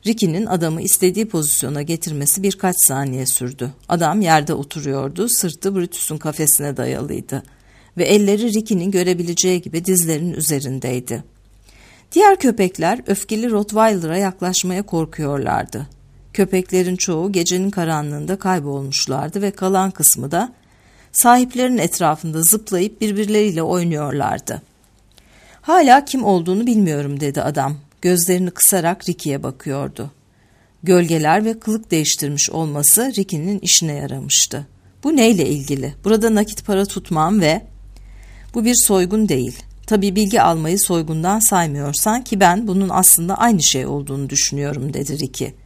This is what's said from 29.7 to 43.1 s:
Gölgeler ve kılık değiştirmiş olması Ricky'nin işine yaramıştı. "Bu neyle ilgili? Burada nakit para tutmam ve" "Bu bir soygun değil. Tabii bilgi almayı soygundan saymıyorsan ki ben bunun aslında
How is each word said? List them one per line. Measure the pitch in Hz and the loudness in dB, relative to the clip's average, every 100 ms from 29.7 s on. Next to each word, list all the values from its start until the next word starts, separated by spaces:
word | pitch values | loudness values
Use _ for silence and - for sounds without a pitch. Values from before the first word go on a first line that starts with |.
| 135 139 - 143 _ _ _ _ _ _ _ | -6 -6 -10 -14 _ _ _ _ _ _ _
Gölgeler | 165 180 170 165 151 175 | 4 4 4 2 4 2
ve | 220 226 | 2 -4
kılık | - 220 226 | -4 -4 0
değiştirmiş | 160 151 - 147 147 - | 0 0 -2 -2 -2 -2
olması | - 160 147 147 - 262 214 | -2 -4 0 2 4 2 -2
Ricky'nin | 190 165 170 202 | -2 -2 -2 -4
işine | 180 - 160 | 2 2 2
yaramıştı. | 147 139 135 139 - - 120 147 _ _ _ | -4 -6 -8 -2 0 0 -4 -12 _ _ _
"Bu | 277 311 | 0 4
neyle | 226 208 147 | 6 4 2
ilgili? | 147 139 139 131 - | -2 -2 -4 -4 -6
Burada | 196 220 226 | 0 2 4
nakit | 214 208 - - | 2 0 -4 -2
para | 190 196 | -2 -2
tutmam | 196 - 160 156 214 | -4 -4 -2 2 2
ve" | 160 156 - - - - - - - - - | 2 0 -4 -20 -20 -20 -20 -20 -20 -20 -10
"Bu | 233 | -2
bir | 226 240 - | 2 4 4
soygun | 190 180 214 214 | 4 2 2 2
değil. | 139 120 123 - - - | 0 -2 -8 -18 -18 0
Tabii | 214 202 190 | 2 2 0
bilgi | 208 214 | 2 4
almayı | 165 165 156 190 | 4 2 0 0
soygundan | - 175 156 160 175 214 | 0 0 -2 -2 0 2
saymıyorsan | 208 196 165 143 143 147 - 233 | 2 2 0 -2 -4 -2 0 -2
ki | 254 202 | -2 4
ben | 185 180 226 | 4 4 0
bunun | 185 190 | 0 0
aslında | 175 185 | 4 4